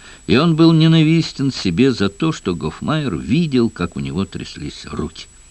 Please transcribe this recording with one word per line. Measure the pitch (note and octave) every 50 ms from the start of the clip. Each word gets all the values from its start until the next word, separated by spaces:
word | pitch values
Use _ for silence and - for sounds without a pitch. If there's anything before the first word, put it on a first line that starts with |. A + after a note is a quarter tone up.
| - - - - -
и | - F#2+
он | B2+ E3 E3+ D#3
был | D#3 E3 E3
ненавистен | E3 D#3 D#3+ D#3+ E3 D#3+ D#3 D#3 E3 E3 D#3+ - - - C3+ C#3
себе | - - - F#2+ E2 F2+ C3 C#3
за | A#2 - G2+ F#2+
то, | - - D#3+ D#3+
что | D#3 - - G2 F2+
Гофмайер | D#2 D2+ D#2 - - D2 D#2+ - D#3 D3 B2 E2+
видел, | C#2 B1 D2 A#2+ E3+ F3 D3+ C3 B2 A#2 A2+
как | - - F2+ - -
у | -
него | C#2 C2+ C#2 F2+ G2
тряслись | - - - - - - - - - - - -
руки. | - - - D2+ - - - - - _ _ _ _